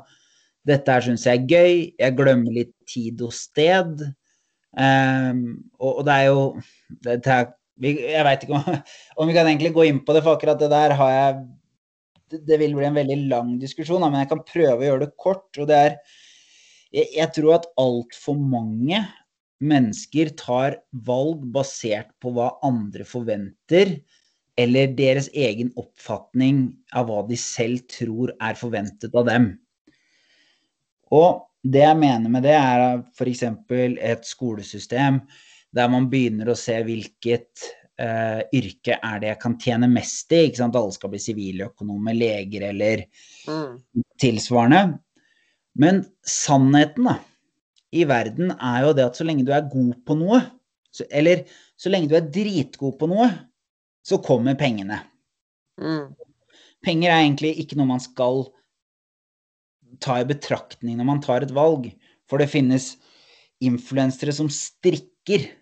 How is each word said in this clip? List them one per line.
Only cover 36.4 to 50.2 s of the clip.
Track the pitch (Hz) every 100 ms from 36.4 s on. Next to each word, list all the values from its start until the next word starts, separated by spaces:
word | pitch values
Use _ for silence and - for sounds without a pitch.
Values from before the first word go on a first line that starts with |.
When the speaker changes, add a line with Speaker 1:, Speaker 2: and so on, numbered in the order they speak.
| 117
Speaker 1:
å | 113
se | - 113
hvilket, | 113 113 104 _ 117 120 - - - - _ -
eh, | 117 113 113 110 -
yrke | 131 98 - 120 113
er | 110 104
det | 107
jeg | 104
kan | 120 117
tjene | - 117 123
mest | 117 - - -
i, | 165 156
ikke | 117
sant? | 120 120
Alle | 104 92
skal | 101
bli | 101
siviløkonomer, | - 107 98 92 101 - 104 101 107 113
leger | 117 104 98 104 101
eller | 101 107 107 - _ - -
Speaker 2:
Mm. | - 156 143 123 _ 123 - -
Speaker 1:
tilsvarende. | 127 110 - 120 120 170 196 147 _ _ _ _ _ _ _ -
Men | 156 196 - _ -
sannheten | - - 139 131 143 151 - 247
da, | 143 - _ _ _ _ _ _
i | 160
verden | 156 120 110 123 180 -
er | 123 123 143
jo |
det | 139 123
at | -
så |
lenge | 165 151 127
du |
er | 143 147
god | 135 123 120
på | -
noe, | 151